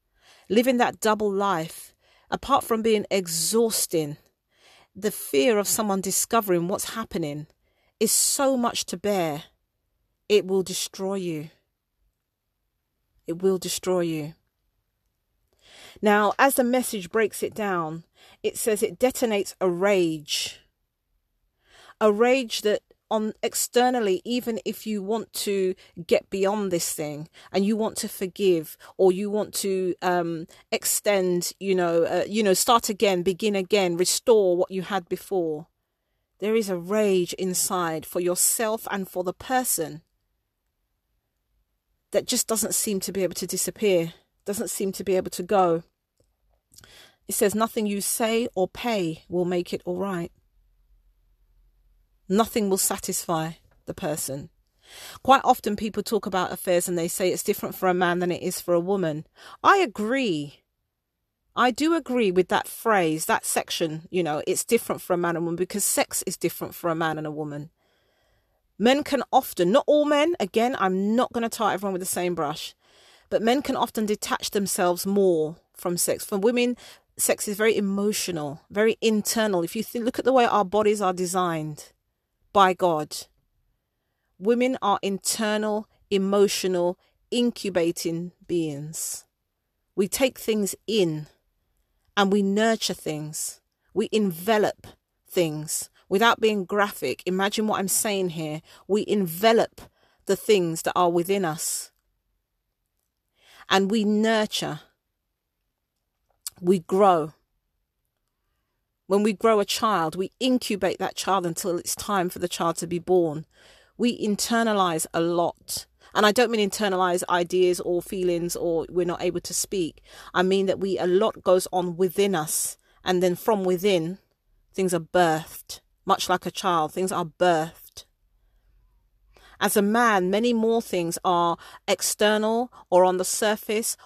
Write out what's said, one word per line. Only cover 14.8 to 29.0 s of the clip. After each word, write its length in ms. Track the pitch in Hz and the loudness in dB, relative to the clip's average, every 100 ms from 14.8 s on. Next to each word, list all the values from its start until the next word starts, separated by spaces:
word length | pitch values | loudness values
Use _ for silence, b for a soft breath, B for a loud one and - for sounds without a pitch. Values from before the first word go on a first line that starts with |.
| _ _ _ _ _ _ _ B B B B B | _ _ _ _ _ _ _ B B B B B
Now, 320 | 208 208 208 - | 2 4 2 4
as 160 | 269 269 | 4 4
the 80 | |
message 480 | 240 254 - 214 175 | 2 0 -2 -6 -4
breaks 320 | 226 208 - | -2 -2 -2
it 100 | 202 | -8
down, 520 | 185 202 175 160 165 - b b b | -6 -4 -2 -4 -8 -14 b b b
it 160 | 214 - | -6 -2
says 240 | 240 214 | -2 0
it 160 | 226 175 | -2 0
detonates 560 | 254 - 233 202 - - | -2 0 0 0 -2 -2
a 80 | 185 | -2
rage. 920 | 175 202 190 170 156 147 - - - _ _ _ _ _ _ _ _ _ B B B B B | 2 2 4 2 -2 -6 -6 -6 -12 _ _ _ _ _ _ _ _ _ B B B B B
A 120 | 214 | 2
rage 500 | 208 240 262 226 - | 4 4 2 0 -2
that 200 | 208 - - _ _ | 0 -2 -4 _ _
on 220 | 220 214 - | -2 -2 -4
externally, 800 | 226 - - 240 247 254 202 185 - | -4 -4 0 2 2 2 0 0 -2
even 340 | 247 240 226 220 | -4 -4 -6 -6
if 220 | - 220 | -8 -6
you 160 | 208 | -6
want 280 | 190 220 - | -4 -4 -6
to 420 | - 208 196 185 - b - 165 | -6 -2 0 0 -4 b -16 0
get 220 | 220 - | 0 2
beyond 420 | 196 196 214 196 | -2 0 0 -2
this 220 | 170 - | -2 -4
thing 360 | - 151 147 160 B B | -6 -8 -10 -14 B B
and 140 | 190 196 | -2 0
you 120 | 214 | 0
want 200 | 220 - | -2 -6
to 120 | 208 | -10
forgive, 680 | - 190 - 190 165 156 - B | -8 -10 0 2 2 -2 -14 B
or 140 | - | 2